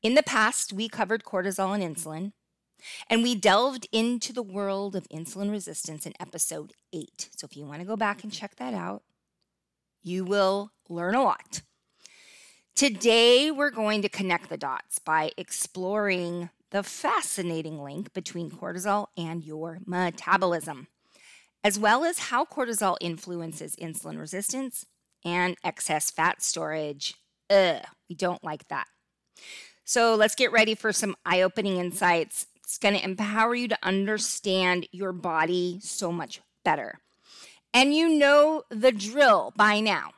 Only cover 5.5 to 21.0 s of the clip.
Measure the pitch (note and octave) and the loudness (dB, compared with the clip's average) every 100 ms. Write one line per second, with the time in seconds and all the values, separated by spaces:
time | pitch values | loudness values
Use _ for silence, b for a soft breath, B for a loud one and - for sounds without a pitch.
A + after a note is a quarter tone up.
5.5 | G#3 F#3 D#3 - D#3 E3 - - E3 - | -4 -8 -10 -10 -10 -12 -12 -14 -4 -4
6.5 | D#3+ D#3 _ _ E3 - - - - D3 | -4 -12 _ _ -12 -12 -12 -14 -12 -16
7.5 | C#3+ D3 D3 F3+ G#3+ G#3+ G#3 G#3+ - G3+ | -14 -14 -12 -8 -2 -2 -2 -8 -12 -14
8.5 | _ B3+ G#3+ F3 G#3 _ _ _ _ _ | _ -8 -6 -6 -10 _ _ _ _ _
9.5 | _ _ _ _ _ F3 F3+ F#3 G3+ F#3+ | _ _ _ _ _ -8 -6 -2 2 2
10.5 | G3 G#3 _ _ E3+ F3 A#3 A#3+ - - | 2 -4 _ _ -6 -2 2 2 0 -6
11.5 | - _ _ _ B B B B B B | -16 _ _ _ B B B B B B
12.5 | B B - C#4 G3+ A#3 A3+ A#3 B3 D4 | B B 0 0 2 4 6 8 6 4
13.5 | C#4 D4 A3+ G#3+ G#3+ G3+ - F#3+ F3 - | 0 -2 0 0 0 -2 -2 -2 -2 -4
14.5 | D#3 C#3+ C3 - - - D#3 D#3 - - | -8 -6 -8 -8 -8 0 0 0 -6 -10
15.5 | - - - F#3 G#3 G#3 F3+ F3 F3 E3+ | -8 -8 -6 -4 0 0 0 -2 -6 -8
16.5 | _ _ G3 F#3+ - - C#4 - - F3 | _ _ -6 -6 -4 0 0 -2 -4 -4
17.5 | E3 D#3 D#3 C#3+ - G3+ - - F3 E3+ | -4 -6 -10 -10 -10 -10 -10 -10 -8 -10
18.5 | - F3 F3 F#3+ G3+ - - E3 E3 D#3 | -10 -10 -6 0 0 -2 -8 -8 -8 -10
19.5 | D#3 E3 E3 F#3 F3+ F3+ E3 - F#3+ F#3 | -10 -10 -10 -6 -2 -2 -2 2 2 4
20.5 | E3+ D#3 C#3+ - _ | -2 -6 -14 -16 _